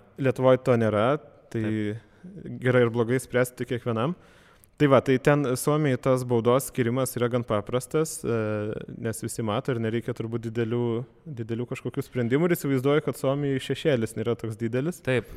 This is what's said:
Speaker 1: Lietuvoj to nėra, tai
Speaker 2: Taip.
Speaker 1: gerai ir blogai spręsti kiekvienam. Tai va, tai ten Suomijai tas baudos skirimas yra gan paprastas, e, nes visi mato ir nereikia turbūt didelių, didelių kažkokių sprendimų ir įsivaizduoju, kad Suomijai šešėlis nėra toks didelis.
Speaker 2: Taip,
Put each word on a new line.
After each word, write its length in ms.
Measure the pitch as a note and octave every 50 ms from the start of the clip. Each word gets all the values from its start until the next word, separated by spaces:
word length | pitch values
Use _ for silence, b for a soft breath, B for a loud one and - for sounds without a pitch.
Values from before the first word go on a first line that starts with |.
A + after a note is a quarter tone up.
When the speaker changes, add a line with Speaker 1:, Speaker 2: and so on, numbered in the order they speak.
| - - _
Speaker 1:
Lietuvoj 460 | - C3+ C3 A#2+ - B2+ C3 C3 B2+ -
to 80 | C3+
nėra, 480 | B2 A#2 A2+ G#2+ G#2 G2+ G#2+ B2 D3 D#3 - - - - _ _
tai 100 | - A#2
Speaker 2:
Taip. 1000 | A2 G#2+ A2 A2 G#2+ G#2 G#2+ A2 - _ _ _ - F3+ G3+ E3 - B2 B2 A#2+
Speaker 1:
gerai 200 | A#2+ B2+ B2 B2+
ir 80 | A#2+ A#2
blogai 300 | A2+ A#2+ A#2 A2 B2+ C3
spręsti 460 | - - - B2 B2+ B2 - - B2+
kiekvienam. 500 | - C3 A#2 - B2 A2+ A2 A#2 D3+ F#3 b b b b b b b b b b b _
Tai 120 | _ D3+
va, 120 | C#3+ C3+ A#2+
tai 160 | - - C3 B2
ten 240 | - D3+ D3 D3 C#3+ B2 B2+
Suomijai 440 | B2 - D3+ D3 D3+ D#3 C#3 B2+ A#2+
tas 220 | - C#3 C3 B2+ B2
baudos 480 | B2 A#2+ A#2 A2 A#2+ A#2+ C3+ C3 -
skirimas 420 | - - B2 A#2 A#2+ C3 C3 B2+ -
yra 140 | B2+ A#2+ A#2+
gan 140 | A#2+ B2 A#2
paprastas, 800 | - A2+ G#2 G2+ - A#2 B2+ - - - D#3 D#3+ D#3 - - -
e, 480 | - A#2 A2+ A2 G#2+ G#2+ G#2 G#2 G#2+ - - - - -
nes 240 | - - A2+ A2 -
visi 220 | - A#2 - - A#2
mato 280 | G#2+ G#2 A#2+ - -
ir 60 | C3 A#2
nereikia 360 | A2+ A2 A2 A#2+ - - A#2+
turbūt 320 | - - A2+ A2+ A#2+ A2+ A#2
didelių, 560 | A2+ A#2+ A#2 A2 A#2 A#2+ A#2+ A#2 A2+ A#2 C3 - - _ _ E3
didelių 380 | C#3 A#2 A#2 G#2+ A#2 A2+ B2 -
kažkokių 320 | C3 - - B2+ - C#3+
sprendimų 440 | - - - B2+ A#2 A2+ B2 C#3+ E3+ F3+
ir 60 | E3+
įsivaizduoju, 480 | - - C#3+ C3+ C3 B2 C#3+ C#3+ D#3 D3+
kad 80 | D3 B2
Suomijai 440 | - - C3+ C#3 C#3+ D3 C#3 C3+ C3
šešėlis 560 | - - C3+ - - D#3+ C#3 A#2+ A2 - -
nėra 160 | A#2 A2 A#2+ A#2
toks 200 | - - A2 G#2+
didelis. 420 | G#2 A#2 A2+ A2+ B2+ C#3 E3 F3 -
Speaker 2:
Taip, 260 | - - B2+ A#2+ G#2+ - -